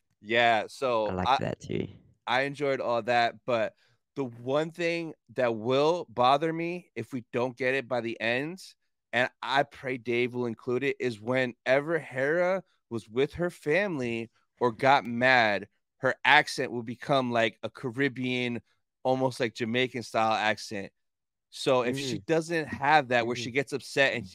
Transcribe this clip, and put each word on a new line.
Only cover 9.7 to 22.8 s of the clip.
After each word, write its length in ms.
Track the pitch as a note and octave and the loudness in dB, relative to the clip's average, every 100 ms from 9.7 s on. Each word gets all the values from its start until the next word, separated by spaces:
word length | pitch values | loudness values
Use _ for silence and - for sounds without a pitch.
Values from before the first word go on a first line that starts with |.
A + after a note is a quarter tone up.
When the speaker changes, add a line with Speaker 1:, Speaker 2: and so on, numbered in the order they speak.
| - C3 C3 | -4 -8 -6
Speaker 1:
Dave 360 | A#2 A#2+ B2 | -2 0 0
will 120 | B2 A#2+ | -2 -6
include 380 | G#2+ - B2 | -6 -4 -2
it, 120 | C#3 - | -2 -2
is 200 | B2 G#2 | -4 -4
whenever 800 | A2 C3 B2+ - B2 C#3 D3 E3 | -2 0 -2 -2 2 2 2 -4
Hera 640 | C#3 B2+ C#3 E3+ F3+ F#3+ - _ - | -4 -2 0 2 0 -2 -6 _ -10
was 180 | A#2 - | -10 -4
with 260 | A#2 D3 | 0 0
her 160 | - F3 | 0 -6
family 800 | - D3+ E3+ G#3 D3+ A#2+ A2+ A2+ _ _ - | -4 -2 0 0 -2 -4 -4 -8 _ _ -2
or 120 | B2 | -2
got 320 | G#2+ C3+ C#3 G#2+ | 2 4 4 2
mad, 640 | A#2+ B2+ B2+ A2 G2 G2+ _ _ _ | 2 6 6 4 2 -6 _ _ _
her 160 | C3 - | -2 0
accent 480 | B2+ D3 C#3+ - B2+ | 6 6 4 -2 -4
will 100 | A#2+ | -4
become, 480 | A#2 A#2+ - C#3 B2 | -8 -8 0 0 2
like, 260 | A#2+ A2+ - | 2 0 -2
a 80 | A2 | -12
Caribbean, 920 | - C3 A2+ C#3 B2+ B2+ B2 B2 A#2 - _ _ _ | -8 -8 -2 -2 -2 -4 -2 -4 -6 -10 _ _ _
almost, 360 | C3 C3 C3 - | 0 2 0 0
like, 140 | A#2+ | -4
Jamaican 480 | - A2+ B2 B2 B2 | -2 -2 0 0 -4
style 280 | G#2+ A#2 A2 | -4 0 0
accent. 580 | G#2 G#2+ G#2+ - G2+ F#2+ _ _ _ _ _ _ | 2 0 -2 -6 -10 -10 _ _ _ _ _ _
So 320 | - D3 B2+ | -4 0 2
if 160 | B2 C3+ | 0 -4
she 200 | C3+ A2 | -6 -6
Speaker 2:
Mm. 60 | F#2+ | -2
Speaker 1:
doesn't 400 | E3 D#3+ E3+ C#3 | -2 0 -4 -4
have 400 | - | -2